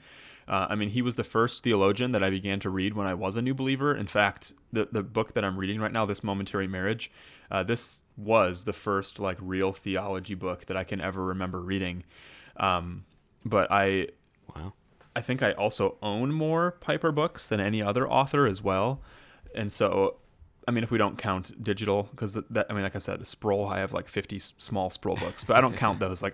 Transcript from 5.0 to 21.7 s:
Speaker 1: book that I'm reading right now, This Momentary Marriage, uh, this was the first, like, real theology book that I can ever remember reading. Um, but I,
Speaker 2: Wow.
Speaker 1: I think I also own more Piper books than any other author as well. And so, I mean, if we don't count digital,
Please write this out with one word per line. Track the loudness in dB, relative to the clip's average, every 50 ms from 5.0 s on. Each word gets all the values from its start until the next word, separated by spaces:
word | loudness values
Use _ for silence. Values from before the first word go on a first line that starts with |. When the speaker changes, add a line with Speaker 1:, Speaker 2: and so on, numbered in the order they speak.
| -4
Speaker 1:
book | -2 -2 -2 -2 0 0
that | -2 0
I'm | 0 -2
reading | -2 -2 -4 -2 -2
right | -2 -2
now, | 0 0 0
This | 0 -2 -2 -2
Momentary | -2 -2 -2 -4 -2 -2 -2 -2
Marriage, | -2 -2 -2 0 0 -2 -2 -6 -12 -14 -18 -20 -20 -20 -20 -10 -4
uh, | -4 -2 0
this | 0 -2 -2 -4 -6 -10 -14 -18 _ _
was | -8 0 4 4 6 4 4 0 -2 -4
the | -6 -6
first, | -4 -2 -2 0 0 -2 -4 -6 -6
like, | -4 -4 -4 -6
real | -6 -4 0 0 0 0 0
theology | -2 -4 -2 -2 -2 -2 -2 -4 -6 -6 -8 -8
book | -6 -6 -6 -6 -6 -6
that | -6 -4
I | -4 -4
can | -4 -6 -4
ever | -4 -4 -4 -2 -2
remember | -2 -2 -2 -4 -4 -6 -6
reading. | -4 -2 -2 0 -2 -2 -4 -6 -10 -14 -20 -20 -20 -20 -20 -20 -20 -16 -6
Um, | 0 0 2 2 0 -2 -4 -8 -10 -14 -18 _ _ _ _ _ _ -2
but | 2 4 4 6 6
I, | 4 4 4 4 4 2 0 -2 -6 _ _ _ _ _ _ -18 -14
Speaker 2:
Wow. | -12 -12 -12 -12 _ _ _ _ _ _ _ -8
Speaker 1:
I | -4
think | -2 -2 0 2
I | 2 2 2
also | 2 0 0 2 2 0 0 0 -2
own | -4 -2 -2 0 0 0
more | 0 0 0 0 2 2 0 0 -2 -4
Piper | -4 -2 -2 0 0 0
books | 2 2 0 0 -2 -6 -6
than | -2 0 0
any | 2 2 0 0
other | 0 0 0 0 2 4
author | 4 2 4 4 4 4 4
as | 4 2 0
well. | 0 0 2 2 2 2 0 -4 -8 -16 -20 -20 -20 -20 -20 -20 -20 -12 -8
And | -6 -6 -4
so, | 0 0 2 2 4 4 2 2 0 -4 _ _ _ -20 -20 -20 _ _ -2
I | 0
mean, | 0 0 2
if | 2
we | 4
don't | 4 4 2 0 -2
count | -2 0 0 0 -2 -6 -10 -4 -2
digital, | -2